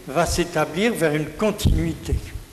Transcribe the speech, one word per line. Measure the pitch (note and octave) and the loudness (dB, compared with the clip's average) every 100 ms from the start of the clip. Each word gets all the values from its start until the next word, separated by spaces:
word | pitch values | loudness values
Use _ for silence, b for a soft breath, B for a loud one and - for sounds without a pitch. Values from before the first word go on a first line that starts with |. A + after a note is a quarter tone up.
| - | -4
va | C#3+ E3 | 0 2
s'établir | - E3+ D#3 D3+ D#3+ A#3 | 0 0 0 0 0 0
vers | E3+ D#3+ | 2 2
une | D3+ D3 | 2 -2
continuité. | - G#3+ G#3 - - E3 - - - - - - | 0 0 2 2 4 0 -4 -4 -4 -4 -12 -16